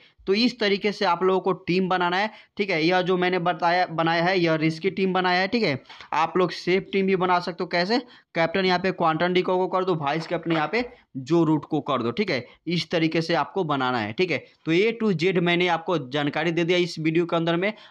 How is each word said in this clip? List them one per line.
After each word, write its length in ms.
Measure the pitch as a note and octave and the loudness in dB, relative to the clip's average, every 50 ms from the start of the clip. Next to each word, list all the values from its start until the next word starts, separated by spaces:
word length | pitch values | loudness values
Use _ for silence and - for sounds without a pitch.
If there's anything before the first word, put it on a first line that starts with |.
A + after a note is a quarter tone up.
| _ _ _ _ - | _ _ _ _ -4
तो 60 | F#3 G3 | -2 0
इस 260 | G#3+ B3 A#3+ B3 - | 2 2 0 0 0
तरीके 320 | G#3+ G3+ G3 F#3+ G#3+ G#3 | 0 0 0 0 0 -2
से 140 | G3 - G#3 | -2 0 0
आप 180 | F#3 E3+ E3+ F#3+ | 0 2 2 2
लोगों 160 | F#3 F#3+ F#3 | 2 2 2
को 120 | F#3 G3 | 2 0
टीम 380 | F3+ - - E3 F3 F#3+ F#3+ F3 | -2 -2 -2 0 0 2 2 2
बनाना 280 | F#3 F3+ F3+ F3 F3 | 2 0 2 2 0
है, 140 | F#3+ G#3 G#3+ - - - _ _ | 0 0 -2 -4 -10 -20 _ _
ठीक 120 | - G#3 G3 | -6 -4 -2
है। 160 | F3+ D#3 D#3 | 0 2 2
यह 160 | E3+ F3+ F3+ | 2 2 2
जो 160 | F3+ F3 F#3 | 2 2 2
मैंने 220 | F3+ F3+ F3+ F#3 F3+ | 2 2 2 0 0
बताया, 460 | E3+ F3+ E3+ E3 F3 E3+ F3 F3+ F3+ | 0 0 -2 0 0 2 2 2 0
बनाया 380 | - E3 D#3+ E3 E3+ E3 E3+ E3+ | 0 0 -2 0 0 2 2 2
है, 160 | F#3 G3 F#3 | 2 2 2
यह 160 | E3+ E3 D#3+ | 2 2 2
रिस्की 340 | D#3 D#3+ D#3+ D#3+ D#3+ - F#3+ | 2 0 -2 -2 -2 -4 -4
टीम 240 | E3 F#3+ F#3+ F#3+ F3+ | -2 0 0 0 0
बनाया 260 | F#3 F3+ F3+ F3+ F3+ | 0 2 2 2 0
है, 80 | F#3+ | 0
ठीक 160 | G3 B3 A#3+ G#3+ | 0 0 0 0
है। 200 | D#3+ C3+ - - - - - - - - | 0 -2 -4 -6 -14 -20 -18 -10 -4 -2
आप 240 | D3 E3 D#3+ - | 0 0 0 2
लोग 140 | F#3 F3+ E3+ | 0 0 0
सेफ 360 | - - - F3+ F#3 F#3+ F#3 - - | -2 -4 -2 0 0 0 0 -2 -2
टीम 120 | G3 F#3+ | 0 0
भी 100 | F#3+ F#3+ | 2 0
बना 240 | F3 F#3 F#3+ F#3 F3+ | 2 2 2 2 0
सकते 240 | E3+ F#3+ F3 - F3+ | 0 -4 -6 -8 -6
हो। 40 | |
कैसे? 320 | E3+ F#3 E3+ F3+ G3 A#3 B3+ B3 - - - _ _ - | -2 -2 -2 0 0 0 -2 -2 -6 -16 -20 _ _ -2
कैप्टन 300 | E3+ E3 D#3+ E3 G3 F#3 | 0 0 0 2 0 2
यहाँ 140 | F#3 F3+ F3 | 2 2 2
पे 120 | F#3+ F#3+ | 0 -2
क्वांटन 420 | F3+ - F3 D#3+ D#3+ D#3+ F3 F3+ F3+ | 0 0 0 2 2 2 0 2 2
डिको 240 | F#3 F3+ F#3 F#3 | 2 2 2 0
को 100 | F3+ F#3 | 0 0
कर 160 | F3+ F3+ F#3 F#3 | 0 0 -2 0
दो, 120 | F#3 F3 | 0 -2
वाइस 320 | D#3 C#3+ C#3 D3+ E3 D#3+ | -2 0 -2 -2 -4 -4
कैप्टन 240 | - F3 F3+ E3 E3+ | -4 -6 -4 -2 -2
यहाँ 180 | E3 D#3+ D3+ D#3 | -2 0 0 -2
पे 180 | - A#3 B3 A#3+ - - _ _ - | -2 -4 -4 -4 -10 -20 _ _ -14
जो 260 | C3+ B2+ B2+ E3 E3+ E3 | -10 -4 0 2 2 4
रूट 220 | D#3 D#3 D3 - | 4 2 0 -2
को 160 | - D#3+ D3 | -2 -4 -4
कर 200 | - - C3+ A#2+ | -2 -2 -2 -2
दो, 100 | A2+ A#2+ | -2 -2
ठीक 180 | A2+ - G#3+ G3 | -2 -2 -2 -2
है। 180 | C#3+ A#2+ - - - _ - | -2 -4 -6 -8 -18 _ -6
इस 220 | D#3+ F3+ E3 - - | -4 -4 -4 -2 -2
तरीके 320 | F#3 E3 D#3+ D#3+ E3 E3 | -2 0 0 0 0 0
से 120 | D#3+ E3+ F3+ | 0 0 0
आपको 300 | D3+ C#3 - - G3 F3 | 0 0 -2 -2 -4 -2
बनाना 360 | D3+ D3 C3+ C3 B2+ B2+ A#2+ | -2 -2 0 0 0 0 -2
है, 140 | G#2 G#2 A2+ | -2 -4 -2
ठीक 180 | - F#3 E3+ | -2 -2 -2
है। 140 | D3 A#2+ - - _ _ - | -2 -4 -6 -10 _ _ -4
तो 60 | D#3 | 0
A 220 | E3 F3+ G#3+ A3+ A3 A3+ A3 | 2 2 2 0 0 0 0
to 140 | G#3+ F#3 | 0 0
Z 200 | C#3+ E3 F#3+ F3 | 0 0 0 0
मैंने 300 | F#3 E3+ F3 E3+ E3+ F3+ | 2 2 2 2 2 2
आपको 420 | F3+ E3+ E3 E3+ F#3 F3+ D3+ C3+ B2 | 2 0 -2 -2 -2 -2 -2 -2 -4
जानकारी 420 | C3+ D3 C#3+ C#3+ - D#3 D#3+ F3 | -4 -2 -2 -2 -2 -2 -2 -2
दे 120 | E3 E3+ F3 | 0 0 0
दिया 140 | E3 F#3 | 2 2
इस 220 | F3 F3 E3+ - E3 | 0 0 -2 -4 -4
वीडियो 260 | D3+ D#3+ D#3+ F3 F3 | -2 0 0 0 0
के 100 | E3+ F3 | 0 0
अंदर 200 | E3 E3 E3+ E3+ | 0 0 0 0
में। 180 | E3+ F#3+ G#3+ G#3+ - - - | 0 -2 -4 -6 -8 -16 -16